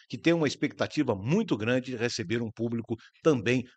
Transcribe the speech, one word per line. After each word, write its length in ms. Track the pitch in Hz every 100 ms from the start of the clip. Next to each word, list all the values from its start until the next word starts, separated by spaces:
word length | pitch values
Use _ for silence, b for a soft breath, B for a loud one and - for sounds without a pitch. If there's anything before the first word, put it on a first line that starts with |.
| B
que 80 | 123
tem 160 | 160
uma 140 | 170 143
expectativa 680 | - 143 - 104 - 131 101
muito 400 | 110 196 214 123
grande 360 | 107 127 123
de 40 | 120
receber 440 | 117 - 90 117
um 100 | 113
público 460 | - 117 117 113 113 b b
também 400 | 160 131 104 127 120